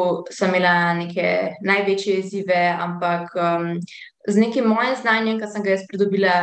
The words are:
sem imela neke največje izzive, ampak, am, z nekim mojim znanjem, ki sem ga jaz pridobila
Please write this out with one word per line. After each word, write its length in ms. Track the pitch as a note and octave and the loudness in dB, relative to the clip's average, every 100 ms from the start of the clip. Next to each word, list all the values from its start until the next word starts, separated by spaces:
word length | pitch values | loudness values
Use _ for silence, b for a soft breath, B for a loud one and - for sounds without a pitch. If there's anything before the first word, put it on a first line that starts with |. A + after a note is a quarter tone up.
| F3+ E3+ - | 2 -2 -6
sem 220 | - F#3 | -2 0
imela 400 | F#3 F3+ F3 F3 | 2 4 4 2
neke 640 | E3+ E3+ F3 F3 F3+ F#3+ F#3 | 0 -4 -2 0 0 -2 -4
največje 540 | F#3+ G3+ G3 G3 G3+ F#3+ | -2 0 0 0 0 -2
izzive, 400 | F#3+ G3+ F#3+ F3 F3 E3+ | -2 -4 0 2 2 0
ampak, 540 | F3 F3 F3 E3+ E3+ | -4 -2 -2 -2 -4
am, 440 | F3 E3+ E3+ E3+ E3+ F3 B B _ - | -2 0 0 -2 -6 -8 B B _ 0
z 100 | G3+ | 2
nekim 300 | A3+ B3+ A3+ | 2 2 2
mojim 260 | A3 B3+ | 2 0
znanjem, 440 | C4 A#3 A3 A3 A3 | 0 0 0 0 -2
ki 80 | G#3 | -4
sem 140 | G#3 | -4
ga 100 | G3 | 0
jaz 140 | F#3+ F#3+ | 0 -2
pridobila 440 | F#3+ G3 G3 F#3 F3+ | -2 0 2 4 4